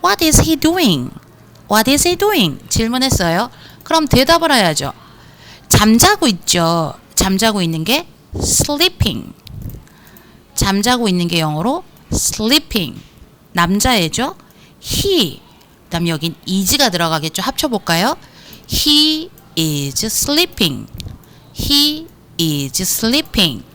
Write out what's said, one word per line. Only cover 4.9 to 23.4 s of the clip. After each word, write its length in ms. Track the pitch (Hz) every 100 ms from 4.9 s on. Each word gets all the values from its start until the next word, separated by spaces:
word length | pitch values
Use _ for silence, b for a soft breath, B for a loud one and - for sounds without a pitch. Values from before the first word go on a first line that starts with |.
| - B B B B B B -
잠자고 580 | - 214 226 349 415 294
있죠. 680 | 180 - 175 165 170 160 - -
잠자고 480 | - 190 190 226 208
있는 220 | 170 160
게 220 | 160 277 349 - _
sleeping. 1000 | - - - - 294 359 359 226 110 - - - - - - B B B B B B B
잠자고 540 | - 202 196 214 247 226
있는 200 | 180 170
게 120 | 170
영어로 440 | 156 151 190 277 - - -
sleeping. 880 | - - - 220 294 311 220 160 - - - - _ _
남자애죠. 840 | 180 170 196 262 240 165 - 262 381 B B B B
He. 580 | - - 403 370 185 - - - - _
그다음 240 | - 170 170
여긴 260 | 160 160 151 -
is가 440 | 185 185 269 269
들어가겠죠. 520 | 180 165 160 156 170
합쳐볼까요? 760 | 190 - 302 226 - 165 208 330 B B B B B
He 600 | - 302 294 302 311 339 - - -
is 460 | 160 147 139 131
sleeping. 840 | 220 - - 302 359 - 185 135 - - - - B B B -
He 480 | - 285 294 302 330 - - -
is 420 | 165 147 139 -
sleeping. 840 | 185 - 226 269 311 -